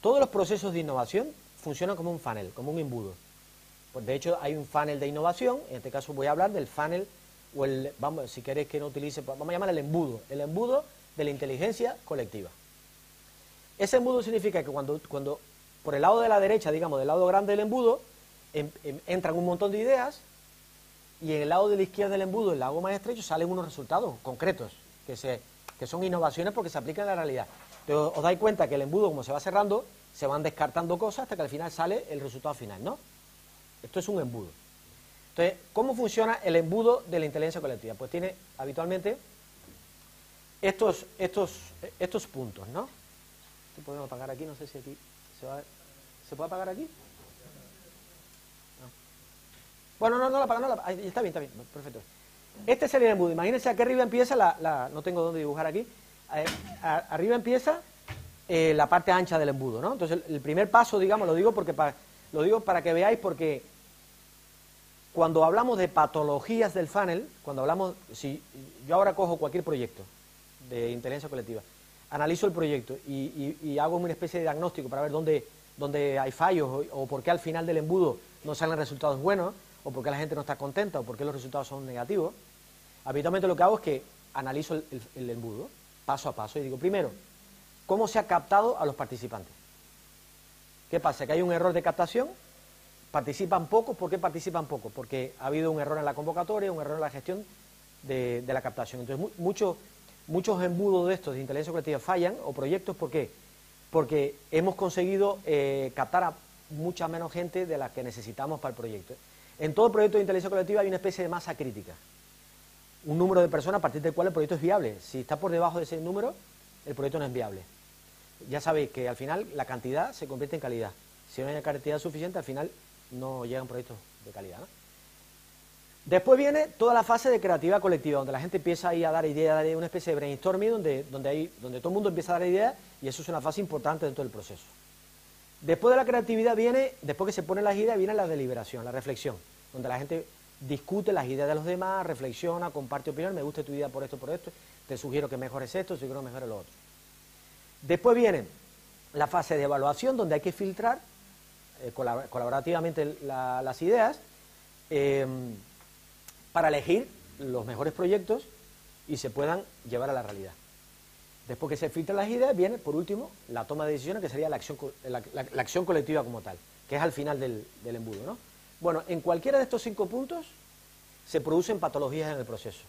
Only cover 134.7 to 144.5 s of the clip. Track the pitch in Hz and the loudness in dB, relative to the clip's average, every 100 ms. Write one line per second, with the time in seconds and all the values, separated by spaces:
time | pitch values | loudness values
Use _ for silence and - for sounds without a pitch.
134.7 | - - - - - - - - - 147 | -20 -20 -20 -20 -20 -20 -20 -20 -12 0
135.7 | 165 233 254 247 240 233 220 226 220 233 | 4 6 6 6 2 2 4 4 6 4
136.7 | 254 269 - 143 143 190 190 160 190 208 | 4 2 -2 -6 -2 -2 -2 -2 0 2
137.7 | 202 220 220 185 214 185 151 131 123 107 | 2 2 2 2 2 0 0 -2 -4 -6
138.7 | 123 117 127 123 131 143 104 - - - | -10 -8 -8 -6 -6 -6 -8 -14 -20 -16
139.7 | 135 127 127 143 165 - - - - 135 | -8 -4 -4 -4 -6 -6 -18 -20 -16 -6
140.7 | 139 - 202 208 190 127 135 143 151 160 | -6 -2 -2 2 0 0 0 0 0 -2
141.7 | 180 185 190 175 131 131 113 170 170 175 | -2 -2 -2 -2 -4 -6 -4 -4 -2 -4
142.7 | 151 131 143 131 143 180 185 143 147 131 | -6 -6 -6 -6 -4 -4 -4 -6 -6 -8
143.7 | 143 143 131 135 135 127 175 175 | -4 -4 -6 -10 -10 -8 -8 -8